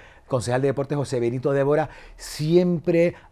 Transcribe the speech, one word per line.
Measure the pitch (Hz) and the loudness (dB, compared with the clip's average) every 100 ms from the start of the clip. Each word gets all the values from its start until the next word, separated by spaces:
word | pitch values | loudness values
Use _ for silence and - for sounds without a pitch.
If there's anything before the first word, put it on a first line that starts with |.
| - - - | -12 -20 -6
concejal | 131 104 127 | -4 -2 0
de | 139 | 0
deportes | 135 135 147 | -2 -4 -4
José | 127 123 | -4 -2
Benito | 117 127 143 | -2 -2 0
Débora, | 139 139 151 151 - - - | 0 2 0 -2 -8 -20 -18
siempre | - - 156 175 180 170 175 165 170 - - | -12 -6 2 4 4 0 2 2 2 -2 -8